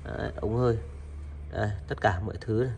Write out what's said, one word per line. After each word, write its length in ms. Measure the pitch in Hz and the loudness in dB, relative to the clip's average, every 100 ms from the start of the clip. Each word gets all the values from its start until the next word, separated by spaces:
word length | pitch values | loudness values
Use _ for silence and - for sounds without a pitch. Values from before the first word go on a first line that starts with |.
Đấy, 280 | - - - - | -6 -4 -4 -2
ống 160 | 107 117 | 0 4
hơi. 200 | 123 113 - - - - - - - | 4 4 0 -10 -10 -10 -8 -8 -6
Đây, 180 | - 107 101 - | -2 0 0 -4
tất 140 | 156 | 2
cả 180 | 110 90 104 | 4 4 -2
mọi 100 | - | -4
thứ 220 | - 110 | 0 2
này. 100 | 127 | 2